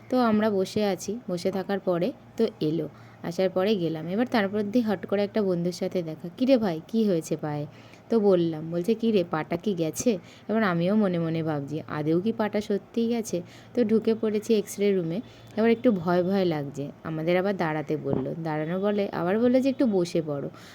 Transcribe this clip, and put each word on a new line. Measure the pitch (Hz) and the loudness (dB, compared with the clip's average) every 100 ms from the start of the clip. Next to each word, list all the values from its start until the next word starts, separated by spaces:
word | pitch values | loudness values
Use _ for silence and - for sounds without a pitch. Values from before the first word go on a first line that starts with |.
| - | -2
তো | 254 | 0
আমরা | 233 214 220 | 2 4 2
বসে | 196 190 214 202 | 0 0 0 0
আছি, | 180 - 233 - | 0 -4 -8 -6
বসে | 175 190 | -4 -2
থাকার | 190 180 196 | -2 -2 -2
পরে | - 170 202 - - - | 0 0 0 -4 -8 -2
তো | 220 - | -2 0
এলো, | 156 160 147 - - - | -2 -2 -4 -10 -20 -12
আসার | 170 170 190 | -8 -2 0
পরে | 185 196 208 | 0 0 0
গেলাম। | 165 160 160 | -2 -4 -4
এবার | 202 247 | -4 0
তারপর | 220 196 208 | 0 0 -2
দিয়ে | 208 247 214 | -2 0 0
হট | 185 - | -2 -2
করে | 202 | -2
একটা | 202 220 | 0 0
বন্ধুর | 190 175 175 | 0 0 -2
সাথে | 175 185 185 | -2 -4 -4
দেখা। | 160 156 175 - | -4 -8 -10 0
"কিরে | 254 262 | 4 4
ভাই, | 214 160 - | 4 -2 -2
কী | 226 | 0
হয়েছে | 208 165 160 156 | 2 2 0 -4
পায়ে?" | 151 147 147 - - - - | -4 -4 -6 -12 -20 -16 -2
তো | 226 | 2
বললাম, | 202 180 165 156 160 | 6 6 4 -2 -4
বলছে, | 175 175 | -2 0
"কিরে, | 226 226 208 175 | 0 2 2 2
পাটা | 156 151 170 | -2 -2 -4
কি | 214 | -2
গেছে?" | 170 160 - 247 180 - - - | -2 -2 0 0 0 -4 -12 -4
এবার | 220 | 0
আমিও | 202 170 180 214 | 2 2 2 2
মনে | 196 170 | 2 0
মনে | 165 165 | 0 -2
ভাবছি, | 160 147 139 151 - | -2 -4 -4 -6 -6
আদেও | 151 151 170 | -4 2 2
কি | 220 | 2
পাটা | 226 208 208 | 0 -2 -2
সত্যিই | 214 196 - 233 233 | -2 -4 -4 -2 -2
গেছে? | 233 220 175 - - - | -2 -4 -6 -6 -16 -6
তো | 240 | 0
ঢুকে | 214 220 220 220 | 2 2 2 0
পড়েছি | 220 208 208 214 | 0 -2 2 0
এক্স-রে | - - 202 190 | 0 0 2 2
রুমে। | 165 180 - - - - | 0 -4 -8 -16 -10 0
এবার | 226 | 2
একটু | 233 254 | 4 2
ভয় | 190 170 180 | 2 2 2
ভয় | 180 196 180 | 2 2 2
লাগছে, | 151 143 143 143 - | 0 -4 -8 -10 -10
আমাদের | 165 156 160 180 | -8 -4 0 2
আবার | 196 190 | 0 0
দাঁড়াতে | 165 156 147 151 | -2 -2 -2 -4
বললো। | 139 135 139 156 | -2 -2 -2 -6
দাঁড়ানো | 165 151 156 185 | -4 -4 -4 -2
বলে, | 208 208 202 | 0 0 -2
আবার | - 170 214 | -2 0 2
বললো | 247 262 | 4 4
যে, | 269 | 2
"একটু | 262 262 | 2 2
বসে | 190 175 175 | 2 0 -2
পড়ো।" | 156 143 151 - - | -2 -4 -8 -12 -20